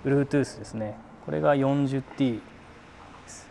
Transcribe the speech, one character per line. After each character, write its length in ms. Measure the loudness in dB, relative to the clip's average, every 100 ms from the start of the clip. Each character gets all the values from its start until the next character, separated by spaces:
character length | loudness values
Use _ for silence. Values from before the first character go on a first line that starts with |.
ウ 60 | 2
ル 60 | 2
フ 100 | 4
ト 120 | 2
ゥ 20 |
ー 40 |
ス 140 | 0 -4
で 60 |
す 100 | -10
ね。 220 | -6 -6 -8 -18 -14
こ 60 | -6
れ 100 | 0
が 140 | 2
四 320 | 4 2 2 0
十 160 | -2
テ 220 | -6 0
ィ 60 | 0
ー 40 |
で 60 | 0 -10 -20 -20 -20 -20 -20 -20 -20 -18
す。 220 | -18 -20